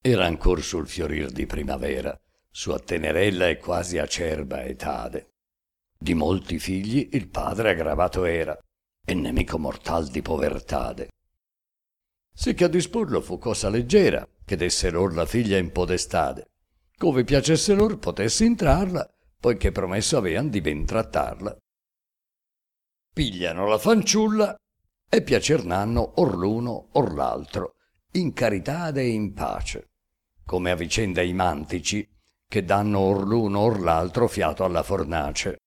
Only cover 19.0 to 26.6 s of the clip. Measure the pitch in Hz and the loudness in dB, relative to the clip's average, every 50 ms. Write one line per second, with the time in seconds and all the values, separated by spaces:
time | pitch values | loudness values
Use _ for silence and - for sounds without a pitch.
19 | - - _ _ _ _ _ _ - 123 117 92 - 98 85 95 92 90 92 104 | -6 -6 _ _ _ _ _ _ 2 2 2 4 0 0 0 0 -2 0 0 0
20 | 107 - 160 135 101 90 80 101 143 151 107 101 78 85 76 73 80 82 98 110 | 0 2 2 2 2 2 0 0 0 0 -2 0 0 0 -2 -2 -2 -2 0 -2
21 | 110 - - 78 67 57 - - 95 104 - _ _ _ _ _ _ _ _ _ | -2 0 0 -2 -2 -2 -6 -8 -10 -10 -10 _ _ _ _ _ _ _ _ _
22 | _ _ _ _ _ _ _ _ _ _ _ _ _ _ _ _ _ _ _ _ | _ _ _ _ _ _ _ _ _ _ _ _ _ _ _ _ _ _ _ _
23 | _ _ _ 160 151 117 92 90 87 85 82 87 98 104 107 107 - 202 233 214 | _ _ _ -2 -2 -2 -2 -2 -4 -2 -2 0 2 2 2 2 4 4 4 4
24 | 175 - 202 214 220 214 214 214 208 196 - - _ _ _ _ _ _ _ _ | 4 2 2 4 4 2 4 2 2 0 0 -10 _ _ _ _ _ _ _ _
25 | _ _ - 233 - - 127 104 - - 147 165 92 90 87 95 101 110 117 120 | _ _ 2 2 4 4 2 2 4 2 0 0 0 0 0 0 0 2 0 0
26 | 110 - - - 180 131 92 87 90 101 110 117 | 0 0 2 2 2 2 2 0 0 0 0 0